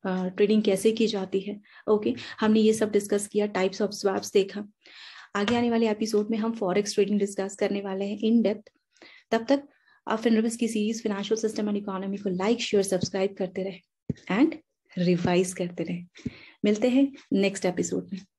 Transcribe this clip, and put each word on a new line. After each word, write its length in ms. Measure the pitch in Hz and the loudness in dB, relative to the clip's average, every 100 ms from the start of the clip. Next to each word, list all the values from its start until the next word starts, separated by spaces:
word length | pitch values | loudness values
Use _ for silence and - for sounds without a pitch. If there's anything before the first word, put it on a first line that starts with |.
| 196 | -2
अ, 220 | 185 185 | -2 -4
ट्रेडिंग 340 | 185 208 214 | 0 4 4
कैसे 300 | 208 190 220 | 4 2 2
की 140 | 226 220 | 2 0
जाती 340 | 202 185 196 | 0 -2 -4
है। 200 | 196 208 _ - - | -4 -12 _ -12 0
ओके, 260 | 214 220 254 - - | 0 0 -4 -10 -2
हमने 200 | 220 214 | 4 6
ये 120 | 220 | 6
सब 180 | 220 214 | 4 2
डिस्कस 360 | 208 202 202 202 | 0 0 -2 -2
किया, 220 | 208 208 | -2 -2
types 340 | 208 190 190 | 0 -2 0
of 80 | 208 | -4
swaps 420 | 202 196 196 - | -2 -2 -2 0
देखा। 320 | 208 196 202 208 _ - - - - - 202 | 0 0 -6 -12 _ -20 -20 -20 -20 -8 -4
आगे 200 | 202 240 | 0 0
आने 140 | 240 | 2
वाले 200 | 226 226 | 2 2
एपिसोड 400 | 214 220 208 214 | 0 0 0 0
में 80 | 226 | -2
हम 140 | 226 | -2
फॉरेक्स 420 | 226 190 190 208 | -2 0 0 0
ट्रेडिंग 240 | - 196 208 | 0 2 2
डिस्कस 380 | 202 202 196 - | 0 -2 -6 -4
करने 200 | 196 202 | -2 -2
वाले 240 | 196 190 | -4 -6
हैं 140 | 202 208 | -6 -2
in 240 | 220 233 | 2 4
depth। 260 | 196 214 - _ _ _ - - _ | 4 -2 -8 _ _ _ -20 -20 _
तब 160 | 226 226 | -2 2
तक 140 | 277 285 _ _ _ - | 0 0 _ _ _ -6
आप 140 | 220 | -2
FinReviews 340 | 226 220 226 226 | 2 2 2 0
की 120 | 233 | -2
सीरीज 340 | 220 208 220 | 0 -2 -2
Financial 420 | 214 196 202 220 | -4 -4 -2 -2
System 200 | 214 220 | -2 -2
and 180 | 208 202 | -2 -2
Economy 400 | 202 190 196 196 | -4 -6 -6 -4
को 80 | 196 | -4
like, 280 | 180 196 233 | -2 0 0
शेयर, 240 | - 208 | 2 0
सब्सक्राइब 520 | 196 185 - 196 190 | 2 0 -2 -2 -2
करते 280 | 196 185 190 | -2 -6 -4
रहें 180 | 185 175 _ _ _ - - 190 | -6 -8 _ _ _ -10 -2 2
and 120 | 320 - _ _ _ - | 2 2 _ _ _ -2
रिवाइज 540 | 175 175 180 180 185 | 2 2 4 2 2
करते 320 | - 175 - | -2 -8 -6
रहें। 220 | 170 175 175 - - - - _ | -6 -6 -10 -12 -12 -12 -20 _
मिलते 240 | 208 214 254 | 0 2 2
हैं 240 | 254 277 - _ | 4 2 0 _
नेक्स्ट 320 | 196 196 196 | 2 2 0
एपिसोड 440 | 185 180 175 180 - | -2 -2 -2 -4 -6
में 80 | 190 - | -14 -14